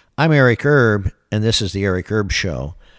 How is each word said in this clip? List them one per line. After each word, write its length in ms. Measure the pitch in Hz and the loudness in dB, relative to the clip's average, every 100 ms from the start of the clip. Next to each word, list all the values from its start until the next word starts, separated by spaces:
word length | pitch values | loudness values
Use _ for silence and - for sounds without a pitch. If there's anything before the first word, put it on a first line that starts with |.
| _ - | _ -2
I'm 140 | 160 | 2
Eric 340 | 147 127 113 143 | 4 4 2 2
Erb, 460 | 147 117 104 95 - - | 4 4 2 -2 -8 -8
and 140 | 107 | -4
this 180 | 110 110 | -2 -2
is 120 | 98 | -2
The 100 | 101 | -2
Eric 260 | 98 92 90 | -2 -2 -2
Erb 220 | 107 101 | -4 -2
Show. 440 | - 95 67 71 - - | -4 -4 -6 -8 -12 -20